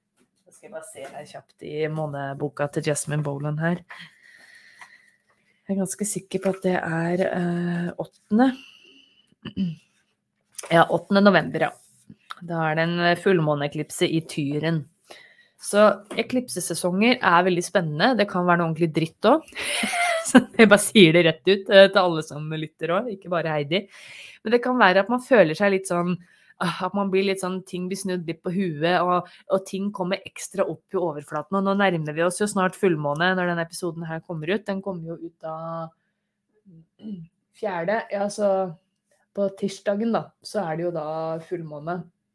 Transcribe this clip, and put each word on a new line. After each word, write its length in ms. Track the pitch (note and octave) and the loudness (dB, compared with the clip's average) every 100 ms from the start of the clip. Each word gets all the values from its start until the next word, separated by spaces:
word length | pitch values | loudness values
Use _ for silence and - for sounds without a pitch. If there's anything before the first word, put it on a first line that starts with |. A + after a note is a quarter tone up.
| _ _ _ _ _ | _ _ _ _ _
Da 60 | |
skal 180 | _ D3+ | _ -18
jeg 20 | |
bare 200 | D#3+ D#3+ | -18 -18
se 100 | C#3 | -18
her 220 | C3+ C#3+ D3 | -16 -16 -18
kjapt 380 | - - _ | -20 -20 _
i 240 | - D3+ D#3 | -10 -4 -4
måneboka 840 | D#3 D3+ C#3 C#3 C#3 D3 - D3 | -4 -6 -6 -8 -6 -6 -4 -4
til 120 | D#3+ | -2
Jasmine 400 | D#3 C#3+ - D3+ | -2 -4 -4 -4
Boland 360 | D3 C#3 D3+ D3+ | -4 -4 -6 -2
her. 240 | E3 F3 - - - _ _ - - - - - - - _ _ _ _ _ _ - | -2 -2 -6 -20 -20 _ _ -20 -20 -20 -20 -20 -20 -20 _ _ _ _ _ _ -6
Jeg 100 | G3 | -4
er 80 | F#3+ | -4
ganske 200 | - G#3 | -4 -6
sikker 340 | F3+ - F#3+ | -6 -6 -4
på 100 | F#3+ | -4
at 120 | F#3+ | -2
det 120 | F#3 F3+ | -2 -2
er, 520 | E3+ E3 E3+ F3+ - | -2 -2 -2 0 -2
eh, 640 | F3+ F3 F3 F3 F3 F3 - | -2 -2 -2 -2 -2 -4 -8
åttende. 580 | E3 _ - G#3+ C4 B3+ - - _ _ _ _ _ _ | -12 _ -2 2 2 0 -10 -20 _ _ _ _ _ _
<clears throat> 360 | - - F3 D3+ _ _ _ _ _ _ _ - - | -12 -6 -6 -6 _ _ _ _ _ _ _ -14 2
Ja, 140 | E3 E3 | 4 4
åttende 320 | E3+ - G3 | 0 0 4
november, 360 | G3+ F3 E3 D#3+ | 6 4 2 -2
ja. 120 | D#3+ - _ _ - - - - | -4 -6 _ _ -20 -20 -20 -16
Da 200 | E3+ E3 D#3+ | -8 -4 -2
er 60 | D#3+ | 0
det 80 | |
en, 160 | E3 F3 | 0 2
eh, 200 | F3 E3+ | 2 2
fullmåneeklipse 880 | G3 F3 D3+ D3 D3 D#3 D3 - F3 | 4 4 2 0 -2 -4 -6 -2 0
i 140 | D#3+ E3 | 0 -4
Tyren. 560 | - C#3 D3 D#3+ D#3+ - _ - - - _ _ _ | -4 -4 -2 -2 -2 -4 _ -20 -20 -20 _ _ _
Så 240 | - G3+ G#3+ - - - | 0 4 6 4 -4 -6
eklipsesesonger 960 | A3+ B3+ B3 F3+ - E3 F3+ F#3 A#3 - | -2 -4 -4 -6 -6 -2 -2 2 2 2
er 280 | F#3 E3+ F#3 | 4 4 4
veldig 160 | F3+ | 0
spennende. 540 | - G3 E3 D3 A#3 A#3+ | 0 -2 -2 0 2 2
Det 120 | G#3 | 0
kan 140 | F3+ F3+ | 0 2
være 140 | E3+ | 2
noe 80 | E3 | 2
ordentlig 220 | D#3+ E3+ D#3+ | 0 -2 0
dritt 320 | D#3+ - G#3 | -4 0 2
også. 300 | D4+ - - - - G#3+ | 2 0 -10 -6 -4 -4
<laughs> 400 | - - - - | -2 -2 -2 4
Så 120 | B3+ - - | 4 6 6
jeg 100 | G#3+ | 6
bare 140 | G3+ | 6
sier 320 | - A3 D#3+ E3+ | 6 8 8 8
det 80 | E3 | 4
rett 220 | D#3+ F3+ | 2 0
ut, 220 | G3+ G3 | 0 6
eh, 140 | G3 G3 | 8 8
til 100 | G3 | 6
alle 220 | F3+ D#3+ | 2 0
som 280 | D#3 D3+ D#3 | -6 -10 -8
lytter 380 | D#3 D3+ - D#3+ | -8 -8 -8 -2
også, 220 | F#3 B3 F#3+ | -2 -4 -10
ikke 160 | F3 | -6
bare 200 | E3+ D#3+ D3+ | -4 -2 -2
Heidi. 240 | C#3+ F#3+ G3+ - - - - - | -2 -2 -4 -16 -20 -20 -20 -12
Men 100 | A3 | 0
det 60 | A#3+ | 0
kan 160 | B3 B3+ | 2 4
være 240 | F#3+ F#3 | 6 4
at 80 | G3+ | 2
man 140 | B3 - | -2 4
føler 320 | A#3 D#3+ D#3 | 6 6 4
seg 140 | G3+ | 0
litt 160 | F#3+ F#3+ | 0 0
sånn, 220 | F3 F3 F3 - _ _ - | -2 -2 -4 -8 _ _ -6
ah, 140 | F3+ D#3+ F#3 | -6 -4 -4
at 80 | |
man 160 | G3+ G3+ | -4 0
blir 160 | F#3+ G3 | 0 0
litt 160 | F#3+ | -2
sånn, 220 | F#3 F#3 F#3 | -4 -6 -8
ting 220 | F3+ F3+ | -8 -8
blir 80 | F#3+ | -6
snudd 320 | F#3 F3+ E3 | -6 -6 -6
litt 140 | E3 F#3 | -8 -6
på 80 | |
huet, 460 | F3+ F#3 D3 E3+ F3+ | -4 -2 -2 0 2
og, 300 | F3+ F3+ F3 - - | 2 0 -2 -12 -2
og 140 | F#3+ F#3+ | -2 -2
ting 220 | F#3+ G3+ G#3 | -6 -4 -4
kommer 260 | F3+ G3 | -4 -6
ekstra 460 | - - - G3+ E3+ | -8 -16 -8 -4 -4
opp 240 | D#3 _ | -6 _
i 60 | F#3+ | -4
overflaten. 560 | F3 D3 D3 D3+ - G3 | -4 -6 -8 -8 -4 -2
Og 80 | G3 | 0
nå 80 | G3 | 2
nærmer 340 | G3 E3+ D3+ | 2 0 -4
vi 140 | D3+ F3 | -2 -2
oss 100 | - | 0
jo 60 | G#3 | -2
snart 260 | G3 F#3 - | 0 -2 0
fullmåne 540 | F#3+ D3+ D3 D3 F3+ F#3 | 0 0 -2 0 0 0
når 100 | F3 | 0
denne 160 | E3+ E3 | -2 -6
episoden 400 | - F3 D#3+ E3 | -6 -8 -6 -8
her 160 | D#3+ | -10
kommer 320 | - D#3+ D#3 | -10 -8 -4
ut. 140 | G#3 G#3 | -4 -4
Den 160 | F#3+ G3 | -8 -8
kommer 300 | F3+ E3 E3 | -8 -10 -12
jo 20 | |
ut 160 | E3 _ | -14 _
da 140 | D#3+ D#3+ E3 E3 D#3+ _ _ _ _ _ _ _ G3 E3 _ _ G#3+ F3+ E3 _ _ - | -12 -10 -10 -8 -10 _ _ _ _ _ _ _ _ -20 _ _ -14 -14 -16 _ _ -8
fjerde, 460 | G#3 F3 F3 A3 - | -6 -4 -2 -2 -2
ja, 160 | G3 G3+ | -4 -4
så 220 | G#3 G3+ F#3+ F#3 D#3+ _ _ _ _ _ G3+ | 0 0 0 -2 -8 _ _ _ _ _ -4
på 60 | G3 G3 | -4 -2
tirsdagen 560 | G3 - G#3 G3+ A#3 | -6 -4 -4 -2 0
da, 140 | F#3+ C#3 _ | -2 -4 _
så 220 | - G#3+ E3+ | -8 -6 -4
er 80 | D#3+ | -4
det 80 | |
jo 60 | F3 | -4
da 180 | E3 D3+ D#3+ D#3+ D#3+ E3 | -4 -6 -6 -6 -8 -8
fullmåne. 460 | F3 D#3 D3 D#3+ F3+ E3+ _ _ | -10 -10 -10 -8 -8 -10 _ _